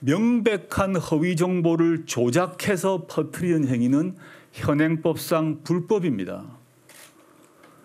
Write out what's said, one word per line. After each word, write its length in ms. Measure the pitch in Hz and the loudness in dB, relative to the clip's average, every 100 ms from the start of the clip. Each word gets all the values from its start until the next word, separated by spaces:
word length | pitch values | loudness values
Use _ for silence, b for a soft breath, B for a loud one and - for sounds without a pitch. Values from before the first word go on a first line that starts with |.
명백한 920 | 131 170 233 240 220 208 - - 190 185 | 0 2 2 2 2 0 -2 -2 0 -2
허위 380 | - 156 175 165 | 0 0 2 0
정보를 720 | 180 180 170 165 170 160 160 | 0 2 2 4 2 0 -2
조작해서 1000 | - 120 147 180 - - 185 190 185 - | -2 2 2 0 -2 -2 0 0 -2 -4
퍼뜨리는 600 | - 156 - 175 160 135 | -6 -4 -4 0 0 2
행위는 480 | 123 123 139 185 185 B B B | 0 2 2 0 -6 B B B
현행법상 1120 | - - 147 160 160 165 151 - 165 160 147 | -6 0 2 2 2 0 -2 0 0 0 -4
불법입니다. 800 | - 175 170 214 170 104 90 92 - 120 _ _ - - - - - B B B B B | -2 -2 0 0 0 -2 -6 -10 -14 -20 _ _ -20 -20 -20 -20 -20 B B B B B